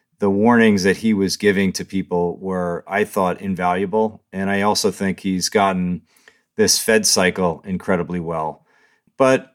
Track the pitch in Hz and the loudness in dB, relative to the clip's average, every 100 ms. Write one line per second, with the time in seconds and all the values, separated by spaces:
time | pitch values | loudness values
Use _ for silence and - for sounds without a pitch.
0 | _ - 101 101 113 117 110 101 95 90 | _ -2 0 2 4 6 6 4 2 0
1 | 113 101 95 - 104 98 95 - 90 95 | 0 0 0 0 0 2 0 -2 -6 -6
2 | - 87 87 - 95 92 87 85 - 101 | -4 -2 -2 -4 -6 -4 -4 -6 -4 -2
3 | 104 104 90 90 98 90 90 92 98 110 | -2 0 -2 -2 -6 -2 0 0 -2 0
4 | 110 - _ 95 98 98 104 101 104 - | -2 -4 _ -6 -2 0 0 2 -2 -2
5 | 98 85 98 92 - 104 98 92 90 87 | -4 -4 -4 -2 0 2 2 0 -2 -6
6 | _ _ - _ _ - 107 - - 110 | _ _ -20 _ _ 0 0 2 2 2
7 | 101 104 90 92 87 78 101 90 - 90 | 2 2 0 0 -2 -2 -8 -8 -2 -2
8 | 85 90 82 80 78 76 _ _ _ _ | -2 -6 -6 -6 -6 -10 _ _ _ _
9 | _ - 131 131 - | _ 0 2 2 -2